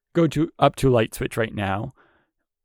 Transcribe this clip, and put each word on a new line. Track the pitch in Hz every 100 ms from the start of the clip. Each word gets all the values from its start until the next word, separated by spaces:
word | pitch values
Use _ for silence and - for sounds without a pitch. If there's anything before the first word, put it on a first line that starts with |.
| _
go | 170 165
to, | 147 165 -
up | 143 -
to | 131
a |
light | 120 117 -
switch | - -
right | 113
now, | - 98 98 123 - _ _ _ _ _ _